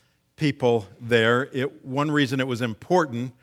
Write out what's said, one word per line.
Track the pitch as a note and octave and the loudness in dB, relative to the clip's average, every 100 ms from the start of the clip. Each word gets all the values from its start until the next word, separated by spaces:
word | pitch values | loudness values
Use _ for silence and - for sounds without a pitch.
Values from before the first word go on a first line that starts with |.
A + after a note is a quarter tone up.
| _ _ _ - | _ _ _ -4
people | D#3 C3+ B2 A#2 G2 - | -4 0 0 0 -2 -14
there. | A#2 A#2 A2+ A#2+ C#3 | 0 2 4 2 0
It, | C#3 B2+ - | -4 -6 -8
one | C#3 C3 D3+ | -8 -4 0
reason | D3 C3+ C3+ | 0 0 -2
it | B2+ | -4
was | A#2+ | -2
important | A#2+ G2+ - F3+ D3+ A#2+ B2+ - | -4 -6 0 2 2 -4 -8 -12